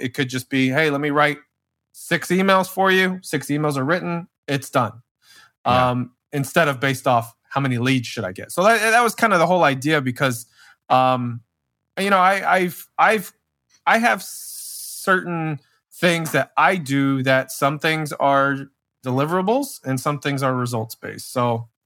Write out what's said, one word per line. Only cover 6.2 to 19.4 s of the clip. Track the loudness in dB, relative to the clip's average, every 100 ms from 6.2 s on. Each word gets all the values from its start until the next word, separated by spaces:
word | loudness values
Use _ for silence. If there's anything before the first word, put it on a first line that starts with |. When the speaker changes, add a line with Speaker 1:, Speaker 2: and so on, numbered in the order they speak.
| _
Speaker 1:
instead | -6 -2 2 2
of | 2
based | -2 0 2
off | 2 0 -10 -8
how | -4
many | -2 0
leads | 0 0 -2
should | -6
I | -8
get. | -8 -8
So | 0
that, | 4 4
that | 4 4
was | 2 2
kind | 2
of | 4
the | 4
whole | 4
idea | 2 2 0 0
because, | 0 0 -2 -2 -10 _ -20 _ 0
um, | 4 4 2 -2 -8 -14 _ _ _ _ -4
you | 2
know, | 4
I, | 4 4 2 2
I've, | 0 -4 -8 2
I've, | 2 2 -2 -16 _ _ _ _ 0
I | 2
have | 2 0
certain | -4 -14 -14 -14 -14 -14 -14 -8 -2 0 -2 -4 -4 -6 _ _ _
things | -2 0 0 -2
that | -2 -2 0
I | 2 2
do | 0 0 0 0
that | 2 0 0
some | -2 -2 0
things | -2 -2 -4
are | -2 2 4 2 -2 -8 _ _ _ -4
deliverables | -2 0 0